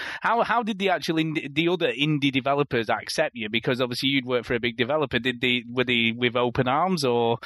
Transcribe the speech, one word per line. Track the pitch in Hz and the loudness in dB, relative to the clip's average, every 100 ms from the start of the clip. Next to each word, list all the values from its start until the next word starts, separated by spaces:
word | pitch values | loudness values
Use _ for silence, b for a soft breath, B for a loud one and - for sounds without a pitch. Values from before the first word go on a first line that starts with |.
| B B | B B
How, | 185 233 | -2 0
how | 190 226 | 2 0
did | 226 190 | -2 -2
the | 190 | 0
actual | 170 165 160 | -2 0 0
indie, | 160 156 139 | 0 -2 -4
the | 143 165 | 0 0
other | 180 160 | 2 0
indie | 117 147 151 139 | 0 2 2 2
developers | 131 127 143 143 120 110 | 2 0 0 2 0 0
accept | 110 98 - 156 | -2 -2 -2 -2
you? | 120 107 | -2 -2
Because | 113 139 123 | -2 0 0
obviously | 127 120 135 | 0 0 0
you'd | 139 123 | 0 0
work | 123 | -2
for | 107 | 0
a | 120 | -2
big | 120 117 | -2 0
developer. | 117 156 139 123 | 0 0 0 0
Did | 123 123 | -2 -2
they, | 127 123 117 | 0 0 -2
were | 123 | -2
they | 123 120 117 117 | 0 2 2 2
with | 123 120 | 0 2
open | 123 113 127 | 0 0 0
arms, | 139 185 180 | 2 0 0
or | 139 120 117 117 | 2 2 2 0